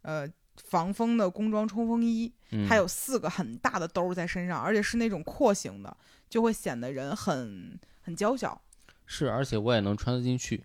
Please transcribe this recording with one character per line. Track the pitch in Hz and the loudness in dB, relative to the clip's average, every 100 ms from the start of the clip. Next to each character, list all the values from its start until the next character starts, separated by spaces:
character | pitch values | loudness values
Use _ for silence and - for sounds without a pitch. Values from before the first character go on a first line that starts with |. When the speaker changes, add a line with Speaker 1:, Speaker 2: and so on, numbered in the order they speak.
Speaker 1:
呃， | - 156 143 - _ - | -8 -6 -6 -12 _ -20
防 | - 175 175 | -2 0 0
风 | 202 233 233 | 0 2 4
的 | 185 | 2
工 | 190 220 | 2 0
装 | 214 220 | 0 0
冲 | 208 226 | 0 0
锋 | 233 | 2
衣， | 233 226 226 - - | 2 2 -2 -8 -4
Speaker 2:
嗯。 | 214 202 | 0 4
Speaker 1:
它 | 220 | 6
有 | 190 | 4
四 | - - 254 | 0 -2 0
个 | 156 | 0
很 | - 117 117 | -4 -4 -2
大 | 254 196 | -2 -2
的 | 165 | -2
兜 | 185 180 | -2 -2
儿 | |
在 | 180 165 | -2 -4
身 | 185 180 | -4 -4
上， | 151 | -2
而 | 143 | 2
且 | 214 | 2
是 | - 233 | 2 0
那 | 226 | 0
种 | 190 | -2
廓 | - - 254 | -6 2 4
形 | 196 - 98 | 4 -2 -10
的， | 98 - _ _ - | -14 -16 _ _ -4
就 | 226 | 0
会 | 226 | 2
显 | 214 190 120 | 0 -4 -4
得 | 123 | -4
人 | 135 139 | -6 -4
很， | 170 202 135 113 95 - - - - | -4 -2 -2 -4 -10 -14 -16 -20 -18
很 | - 165 | -10 -2
娇 | 208 | 0
小。 | 262 190 - _ - - - | 0 -4 -8 _ -20 -20 -20
Speaker 2:
是， | - - 135 | -10 -2 0
而 | 117 | 0
且 | 135 107 | 0 0
我 | 113 | 4
也 | 113 | 4
能 | 98 | 4
穿 | 104 120 123 | 0 0 0
得 | |
进 | 123 127 | 2 0
去。 | - 113 | -2 -6